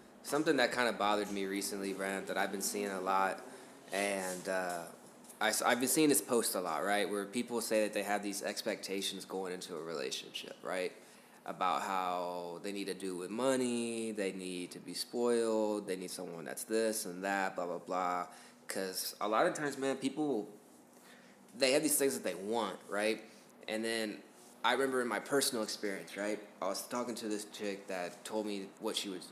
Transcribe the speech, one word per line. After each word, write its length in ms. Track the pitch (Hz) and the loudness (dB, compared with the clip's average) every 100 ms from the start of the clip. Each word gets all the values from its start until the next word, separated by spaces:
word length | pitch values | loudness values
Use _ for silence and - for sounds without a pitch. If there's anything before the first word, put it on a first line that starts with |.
| - - | -20 -14
something 320 | - 143 160 139 | -2 2 4 4
that 140 | 117 | 4
kinda 220 | 123 120 | 4 2
bothered 360 | 95 104 104 98 | 4 4 4 2
me 140 | 101 98 | -2 -2
recently, 460 | 98 95 101 98 | -2 -2 -2 -2
Brand, 360 | 95 95 95 95 | -2 -2 -2 -2
that 100 | 92 | -2
I've 140 | 101 | 0
been 80 | 98 | -2
seeing 280 | - 104 101 | -2 -2 -2
a 100 | 95 | -2
lot. 400 | 92 95 95 - - - - - - | 2 4 2 0 -8 -16 -16 -18 -4
And, 560 | 95 101 98 92 90 95 | 0 0 0 -2 -2 -2
uh, 320 | 92 90 87 80 - - - - - | 0 0 -2 -6 -14 -20 -20 -12 0
I 80 | 107 | 2
s-, 120 | 107 | 4
I've 180 | 110 123 | 4 4
been 80 | 127 | 4
seeing 180 | 160 151 | 6 6
this 120 | 135 | 6
post 340 | - 120 - 98 | 4 2 2 0
a 60 | |
lot, 220 | 90 76 95 | 0 0 2
right, 240 | 104 92 | 2 2
where 160 | 101 98 | 0 -2
people 340 | 120 120 120 | -2 -2 -2
say 240 | 113 110 | 2 4
that 100 | 104 | 4
they 100 | 107 | 0
have 200 | 101 104 | 0 0
these 180 | 101 98 | 0 -2
expectations 840 | 95 104 113 95 - 98 95 95 - | -4 -2 -2 -4 -2 -2 -2 -4 -6
going 260 | 95 92 | -4 -4
into 220 | 90 - 80 | -6 -6 -6
a 60 | |
relationship, 720 | 80 78 65 - - - - - | -4 -4 -4 -4 -6 -10 -10 -8
right, 280 | - 92 90 - - - - - - | -4 -2 -2 -4 -20 -20 -20 -12 -8
about 380 | 85 92 73 | 0 2 2
how 760 | 104 95 90 90 90 87 87 85 | 0 0 0 0 -2 -4 -6 -6
they 100 | 101 | -6
need 140 | 101 95 | -4 -4
to 60 | 92 | -4
do 200 | 95 90 | -4 -4
with 140 | 90 | -4
money, 840 | 113 131 131 123 120 117 117 113 | 0 2 2 2 0 -2 -2 -4
they 220 | 104 95 | -2 -2
need 380 | 92 92 90 90 | -2 -6 -6 -6
to 80 | - | -10
be 140 | 85 | -8
spoiled, 920 | 87 - 123 120 117 113 110 107 104 98 | -8 -4 0 4 4 4 4 2 0 -2
they 80 | 92 | -4
need 160 | 92 | -4
someone 320 | - 87 85 | -8 -8 -8
that's 200 | 69 - - | -8 -8 0
this 400 | 110 110 107 95 | 2 2 2 -4
and 180 | 87 | -2
that, 320 | 98 98 95 92 | 0 2 2 0
blah, 100 | 87 | -2
blah, 100 | 87 | -4
blah. 480 | 90 92 90 90 87 - - - - | -2 0 2 0 -2 -10 -20 -16 -8
'Cause 480 | 104 95 92 - - | -4 -4 -4 -6 -2
a 60 | 104 | 2
lot 180 | 110 135 | 4 4
of 80 | |
times, 240 | 151 147 131 | 2 -2 0
man, 180 | 135 135 | 0 0
people, 540 | 135 156 151 113 104 - - - - - - - - - - 120 | 0 0 0 0 -2 -10 -20 -20 -20 -20 -20 -20 -20 -20 -12 2
they 140 | 131 | 6
have 120 | 147 | 6
these 120 | 156 - | 6 4
things 180 | 139 120 | 4 2
that 80 | |
they 120 | 110 87 | -2 -2
want, 400 | 101 117 101 85 - | 0 0 0 -2 -4
right? 320 | 101 107 107 - - - - - | 2 2 2 -4 -20 -20 -12 -4
And 160 | 110 113 | -2 0
then 320 | 113 110 - - - - - 117 | 0 -2 -6 -12 -20 -20 0 2
I 80 | |
remember 280 | 127 135 127 | 4 4 2
in 60 | 120 | 0
my 120 | 101 | -2
personal 440 | - 139 135 117 | 2 2 4 2
experience, 540 | 107 - 104 92 85 98 | -2 -2 -4 -4 -6 -4
right, 220 | 104 104 - - | -2 -4 -8 -4
I 60 | 92 | -4
was 140 | 95 | -4
talking 320 | - 123 120 110 | -4 -4 -4 -4
to 120 | 110 | -4
this 160 | 104 - | -4 -6
chick 340 | - 104 95 - | -6 -6 -6 -6
that 380 | 92 87 - - | -6 -6 -8 -6
told 200 | 110 104 | -2 -2
me 200 | 101 98 - | -4 -6 -6
what 160 | 104 - | -4 -2
she 100 | 104 | -4
was 180 | 90 - | -6 -10